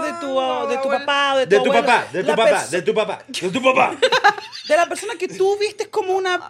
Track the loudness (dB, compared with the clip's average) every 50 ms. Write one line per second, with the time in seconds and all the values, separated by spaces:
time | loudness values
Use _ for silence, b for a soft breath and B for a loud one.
0 | -4 -6 -6 -6 -6 -2 -2 0 0 0 -2 -2 -2 -2 -2 -2 -2 0 -2 -2
1 | -2 -2 0 0 2 2 2 0 2 4 4 4 4 4 2 2 4 4 2 2
2 | 2 -2 -6 -4 -2 0 0 2 4 4 4 2 0 -2 -4 -2 -2 -2 0 0
3 | -2 -2 -4 -10 -12 -12 -8 -6 -4 -4 -2 0 2 2 4 4 2 0 0 0
4 | 0 2 2 4 4 2 2 0 -4 -16 -16 -10 -2 0 2 2 2 0 -2 -6
5 | -8 -8 -8 -6 -6 -6 -2 0 0 2 2 0 -2 -4 -4 -6 -8 -6 -4 -4
6 | -2 0 0 0 0 -2 -2 -4 -6